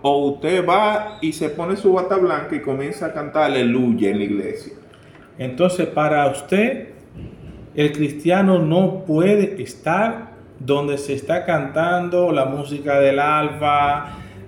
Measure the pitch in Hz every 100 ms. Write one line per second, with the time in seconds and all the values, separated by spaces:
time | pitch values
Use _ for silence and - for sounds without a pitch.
0 | 143 139 139 - 151 180 170 190 208 214
1 | - - 156 151 151 - 170 196 196 185
2 | 185 190 180 147 - 151 - 135 143 -
3 | 165 156 143 156 147 135 123 127 123 101
4 | 101 101 101 101 90 - - - - -
5 | - - - - 127 123 180 180 160 -
6 | 151 151 180 180 - 190 233 240 - -
7 | - - - - - - - - 147 151
8 | 147 - 165 185 190 180 156 170 190 -
9 | - 156 185 208 190 - 123 - 156 180
10 | 226 226 - - - - 131 143 143 139
11 | - 139 - 175 175 156 139 151 170 180
12 | 175 175 180 147 135 143 139 143 147 139
13 | 139 139 147 151 151 147 151 147 143 147
14 | - - - -